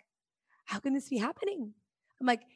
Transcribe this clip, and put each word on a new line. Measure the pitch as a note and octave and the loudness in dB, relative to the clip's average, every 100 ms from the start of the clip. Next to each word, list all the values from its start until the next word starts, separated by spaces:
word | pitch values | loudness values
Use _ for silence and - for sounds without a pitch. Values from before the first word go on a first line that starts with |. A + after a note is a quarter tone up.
| _ _ _ _ _ _ | _ _ _ _ _ _
"How | - G3+ | -10 -4
can | C#4 | 0
this | C#4 - | 0 0
be | B3 | 0
happening?" | B3 - G4+ F#4 G#3+ - _ _ _ - | 0 -2 -4 -4 -8 -10 _ _ _ -2
I'm | |
like, | B3+ A#3 - | 2 2 0